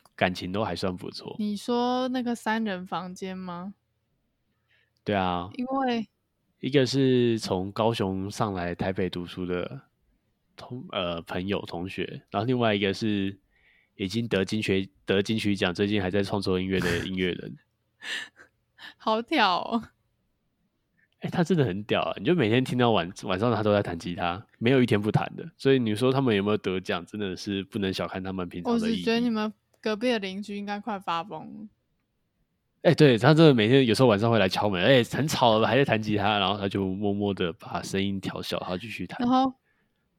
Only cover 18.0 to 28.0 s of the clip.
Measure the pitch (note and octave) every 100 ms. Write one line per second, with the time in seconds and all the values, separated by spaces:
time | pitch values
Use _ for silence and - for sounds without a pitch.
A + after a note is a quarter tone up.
18 | - - - - - _ _ _ - -
19 | A3+ A3 A#3+ D#4 G3+ F3 - A#3 - _
20 | _ _ _ _ _ _ _ _ _ _
21 | _ _ - - E3+ F3 A#2+ F#2+ G#2+ G2
22 | D#2+ - A2 F3 G#2+ B2 C3 B2 A#2+ G2+
23 | E2+ - - F#2 A#2+ G#2+ G#2+ G2+ G2 E2+
24 | E2+ F2 F2 F2+ - _ A2+ C3+ A#2+ G#2
25 | G#2+ - - - - - C3+ C3+ A2 G#2+
26 | B2+ C3+ C3 G2+ G#2 G#2+ G2 F#2 F#2 F2+
27 | E2+ G#2 G2 F2 G2+ G2 F#2 - F#2+ F#2